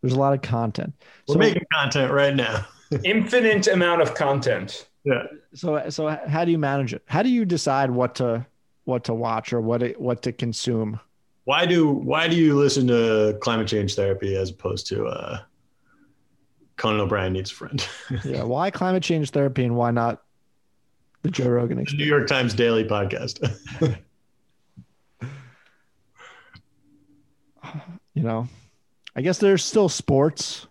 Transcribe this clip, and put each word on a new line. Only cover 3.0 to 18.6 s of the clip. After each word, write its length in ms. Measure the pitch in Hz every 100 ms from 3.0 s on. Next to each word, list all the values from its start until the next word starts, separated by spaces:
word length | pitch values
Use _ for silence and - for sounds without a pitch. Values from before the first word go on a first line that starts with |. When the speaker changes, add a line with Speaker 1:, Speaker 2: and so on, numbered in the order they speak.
Speaker 3:
Infinite 640 | 180 220 - 247 226 214 196
amount 340 | 185 175 170
of 120 | 151
content. 760 | - 143 139 123 101 98 - - _
Speaker 2:
Yeah. 200 | 143 120 - - _
Speaker 1:
So, 360 | 143 175 151 135
so 180 | 147 156 156 -
how 180 | 156 170
do 60 |
you 60 | 170
manage 360 | 139 139 127
it? 100 | - _
How 180 | 147
do 60 | 247
you 160 | 247 208
decide 440 | 170 - 135 135
what 240 | 123 123 -
to, 300 | 127 117 123 _ _ _ -
what 180 | 127 -
to 80 |
watch 400 | 113 117 113 -
or 80 | 120
what 220 | 113 120
it, 160 | 120 -
what 220 | 123 120
to 80 | 123
consume. 680 | 117 120 110 - 117 110 110 _ _ _ _ -
Speaker 2:
Why 200 | 143 175
do, 240 | 175 151
why 360 | 139 131 151 165
do 80 | 170
you 200 | 156 143
listen 320 | 143 139 127
to 500 | 120 113 110 107 104
Climate 260 | - 113 110
Change 280 | 107 98 -
Therapy 400 | 98 95 98 98
as 140 | 95
opposed 360 | 92 98 98 -
to, 180 | 104 55
uh, 340 | - - - - _ _ _ _ _ _ _ _ _ _ _ _ -
Conan 220 | 113 107
O'Brien 320 | 98 104 95
Needs 180 | 92 98
a 40 | -
Friend? 320 | - 120 - - -
<laughs> 140 | 131 135
Speaker 1:
Yeah, 180 | 131
why 260 | 117 131